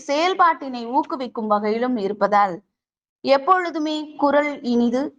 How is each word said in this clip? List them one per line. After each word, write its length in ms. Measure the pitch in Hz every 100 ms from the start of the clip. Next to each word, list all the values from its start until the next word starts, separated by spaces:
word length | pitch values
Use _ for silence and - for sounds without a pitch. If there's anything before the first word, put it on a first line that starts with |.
| 277
செயல்பாட்டினை 800 | 285 359 370 349 320 269 247 233
ஊக்குவிக்கும் 600 | 269 302 311 240 233 214
வகையிலும் 500 | 208 214 226 254 240
இருப்பதால் 640 | 196 208 196 202 202 170 - _ _ _ _ _
எப்பொழுதுமே 920 | 254 277 269 370 339 311 302 302 302
குறள் 460 | 302 285 285 294 285
இனிது, 540 | 240 240 240 247 294